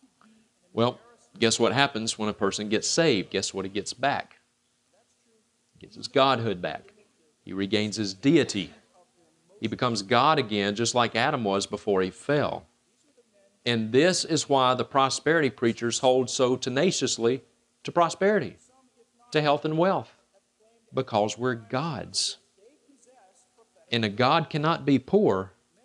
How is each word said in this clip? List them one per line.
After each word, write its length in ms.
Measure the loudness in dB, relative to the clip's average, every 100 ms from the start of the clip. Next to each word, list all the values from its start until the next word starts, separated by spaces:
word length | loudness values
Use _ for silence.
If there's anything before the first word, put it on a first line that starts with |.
| _ _ _ _ _ _ _
Well, 260 | -2 -2 -2 -20 _ _ 0
guess 200 | 0 4
what 140 | 2
happens 460 | 4 0 -2 -8 -4
when 100 | -6
a 60 |
person 340 | -2 -2 -2 -2
gets 200 | -2 0
saved? 420 | 0 2 2 -2
Guess 240 | -4 -4
what 100 | -6
he 60 | -6
gets 240 | -8 -8
back? 420 | -4 -4 -4 -8 _ _ _ _ _ _ _ _ _ _ _ _ _ _
He 140 | _ -20
gets 100 | -16
his 120 | -2
godhood 520 | 2 4 2 -2 -4
back. 300 | -6 -8 -14 _ _ _ _ _
He 80 | -12
regains 440 | -6 -2 0 -2 -4
his 180 | -6
deity. 580 | -2 2 2 2 -4 -8 -12 _ _ _ _ _ _ _ -8
He 80 | -8
becomes 320 | -2 -2 -2
God 380 | 0 2 4 2
again, 360 | 0 -2 -2
just 200 | 0 -2
like 200 | 0 0
Adam 300 | 0 0 0
was 220 | -2 -2 -2
before 340 | -6 -2 0
he 100 | 0
fell. 560 | -4 -2 0 0 -4 -12 _ _ _ _ _ _ _ _ _ -4
And 260 | -2 2
this 320 | 4 4 2
is 240 | -2 -4 0
why 260 | 2 2
the 100 | 2
prosperity 640 | 0 0 0 0 0 2 0
preachers 500 | 0 -2 0 -4 0
hold 280 | 2 2 0
so 280 | 0 0 0
tenaciously 840 | -2 0 0 0 -2 0 0 0 -6 _ _ _
to 100 | -4
prosperity, 640 | 0 0 2 0 0 -2 -12 _ _ _ _ _ _ _
to 80 | -2
health 240 | 2 0
and 140 | 0 2
wealth, 360 | 2 0 -4 _ _ _ _ _ _ _ _
because 460 | -6 0 0 0 -2
we're 160 | -4
God's. 840 | -4 -6 -6 -4 -8 -8 -6 -6 -8 _ _ _ _ _ _ _ _ _ _ _ _ _ _ -4
And 140 | -2
a 40 | -2
God 420 | 0 2 2 0
cannot 340 | -4 -2 -2
be 140 | 2 2
poor, 540 | 4 2 2 0 -4 _ _ _